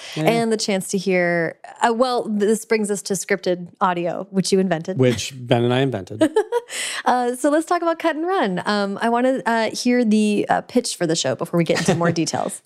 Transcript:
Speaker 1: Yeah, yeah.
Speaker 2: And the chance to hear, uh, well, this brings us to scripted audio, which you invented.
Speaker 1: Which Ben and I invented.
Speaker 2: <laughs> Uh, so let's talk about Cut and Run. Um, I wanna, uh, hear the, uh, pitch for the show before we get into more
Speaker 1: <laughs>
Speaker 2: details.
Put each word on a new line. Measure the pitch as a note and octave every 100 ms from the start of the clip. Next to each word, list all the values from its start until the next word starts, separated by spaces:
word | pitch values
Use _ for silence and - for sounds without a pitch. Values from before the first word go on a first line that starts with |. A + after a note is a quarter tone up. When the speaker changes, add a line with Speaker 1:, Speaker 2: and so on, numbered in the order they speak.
| - D#3
Speaker 1:
Yeah, |
yeah. | D#3+
Speaker 2:
And | A#3 A3+
the | G#3+
chance | - F#3+ -
to | G3
hear, | F#3+ F3+ F3 E3+ E3 - - -
uh, | A#3
well, | A3+ B3+ B3 A#3
this | G#3 G#3 A3
brings | - A3 G3+
us | G3+
to | -
scripted | G3 - F#3+ F#3 F3+ F3 -
audio, | F#3+ F3 E3+ - G3
which | F#3+ -
you | F#3+
invented. | F#3+ D#3+ F3 C3+
Speaker 1:
Which | B2+ A2 - C3
Ben | A#2+ B2
and | A#2+
I | B2+
invented. | C3+ G#2 F2+ G#2+ D#4 G#4
Speaker 2:
<laughs> | - A#4+ A#4+ - - -
Uh, | - B3 B3 B3+
so | D4
let's | D4+ D#4+
talk | F4
about | E4+ E4
Cut | E4 D4+
and | E4+
Run. | G4 A3 F3
Um, | - G#3 G3+ G3
I | A#3
wanna, | A#3 B3+ C4
uh, | - A#3 A3
hear | - B3 B3
the, | A3+ G#3+ G#3+ G#3 -
uh, | F3+
pitch | - B3 A#3+ -
for | E3+
the |
show | E3 C3+
before | A#2+ E3+ F3
we |
get | E3 -
into | E3+
more | E3+ E3+
Speaker 1:
<laughs> | E3
Speaker 2:
details. | D#3 - - -